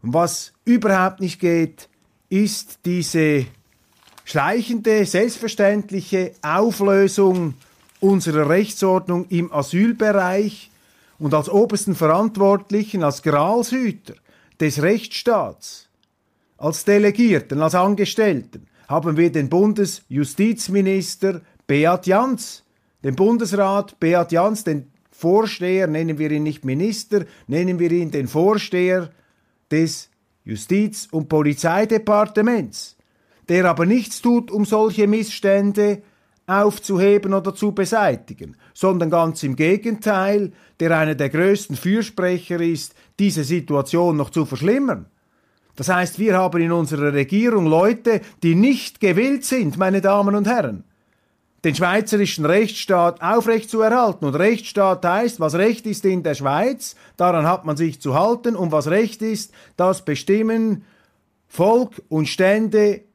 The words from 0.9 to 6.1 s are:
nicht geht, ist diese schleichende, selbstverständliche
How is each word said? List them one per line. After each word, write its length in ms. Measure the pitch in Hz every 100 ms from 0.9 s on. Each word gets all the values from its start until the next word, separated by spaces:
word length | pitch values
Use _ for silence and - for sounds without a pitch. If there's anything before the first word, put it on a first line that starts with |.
| 190 185 190
nicht 200 | 185 -
geht, 500 | 175 170 160 - - _ _ _ _
ist 500 | 190 208 208 - - 180
diese 640 | 180 165 165 156 147 127 - _ _ _ _ _ -
schleichende, 800 | - 156 143 226 233 233 220 214 202
selbstverständliche 1300 | 202 233 233 226 - 196 208 208 190 -